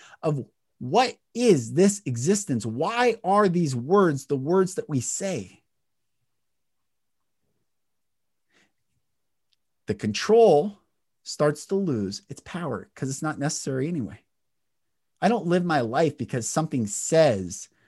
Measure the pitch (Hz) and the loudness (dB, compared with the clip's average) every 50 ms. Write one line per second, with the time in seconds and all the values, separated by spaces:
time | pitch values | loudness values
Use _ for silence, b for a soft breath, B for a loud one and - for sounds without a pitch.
0 | b b b b - 160 147 131 - _ _ _ _ _ _ - 131 127 160 233 | b b b b -4 -2 -2 -2 -6 _ _ _ _ _ _ -12 -8 0 2 2
1 | 262 - - _ _ _ - 226 247 233 180 131 113 113 123 160 196 202 202 - | 2 2 -2 _ _ _ -4 0 4 4 4 4 2 -2 2 4 4 4 4 0
2 | - 139 120 117 127 170 208 208 - - 131 113 117 113 110 127 160 202 233 240 | -6 -6 -6 -4 0 0 0 0 0 -4 -4 -4 -4 -4 -4 -4 -4 -2 0 2
3 | 247 240 - - - 180 196 208 208 190 170 175 170 143 127 120 120 147 190 208 | 2 0 0 -2 -2 2 2 4 4 4 2 2 0 0 -2 -4 0 2 4 4
4 | 190 170 139 131 - - 143 131 131 151 180 190 185 185 - - - - 151 127 | 4 4 2 -2 -4 -4 -4 -4 0 0 2 2 2 0 -2 -10 -10 -4 -4 -4
5 | 113 - - - 190 196 175 120 92 87 - _ _ _ _ _ _ _ _ _ | -2 -4 -8 -6 -6 -6 -6 -6 -8 -12 -18 _ _ _ _ _ _ _ _ _
6 | _ _ _ _ _ _ _ _ _ _ _ _ _ _ _ _ _ _ _ _ | _ _ _ _ _ _ _ _ _ _ _ _ _ _ _ _ _ _ _ _
7 | _ _ _ _ _ _ _ _ _ _ _ _ _ _ _ _ _ _ _ _ | _ _ _ _ _ _ _ _ _ _ _ _ _ _ _ _ _ _ _ _
8 | _ _ _ _ _ _ _ _ _ _ _ _ _ _ _ _ _ _ _ _ | _ _ _ _ _ _ _ _ _ _ _ _ _ _ _ _ _ _ _ _
9 | _ _ _ _ _ _ _ _ _ _ _ _ _ _ _ _ _ - 104 - | _ _ _ _ _ _ _ _ _ _ _ _ _ _ _ _ _ -6 -6 -4
10 | - 107 104 - - - 220 233 226 202 151 143 185 - - _ _ _ _ _ | -4 -6 -4 -4 0 4 6 6 8 8 6 4 2 0 -8 _ _ _ _ _
11 | _ _ _ _ _ - - - 151 151 151 - - - 196 196 196 170 127 107 | _ _ _ _ _ -16 -4 0 0 0 0 -2 -6 -4 -2 -2 0 0 -2 -2
12 | 101 95 104 - _ _ 131 - _ - - 170 170 139 117 90 - _ _ - | -2 -4 -6 -10 _ _ -20 -18 _ -12 -10 -8 -8 -6 -8 -8 -10 _ _ -8
13 | 147 131 135 - 156 156 - - 143 151 - - - 147 131 131 139 165 175 151 | -8 -6 -6 -6 -6 -6 -6 -4 -4 -4 -4 -4 -6 -4 -4 -4 -4 -4 -4 -6
14 | 110 73 - - _ _ _ _ _ _ _ _ _ _ _ _ _ _ _ _ | -6 -8 -10 -16 _ _ _ _ _ _ _ _ _ _ _ _ _ _ _ _
15 | _ _ _ - 160 196 240 202 156 170 175 185 175 175 156 139 120 110 120 156 | _ _ _ -2 0 0 0 0 0 2 0 2 2 2 0 0 0 0 0 2
16 | 170 147 - - 117 - - 123 107 - - - 170 - 151 127 110 101 - - | 0 0 0 -4 -8 -4 -4 -6 -6 -4 -2 -2 -2 -2 -2 -2 -2 -2 -4 -8
17 | - - 160 160 160 139 107 95 90 85 92 - - _ _ _ _ | -4 2 4 4 6 6 4 0 -4 -8 -10 -14 -16 _ _ _ _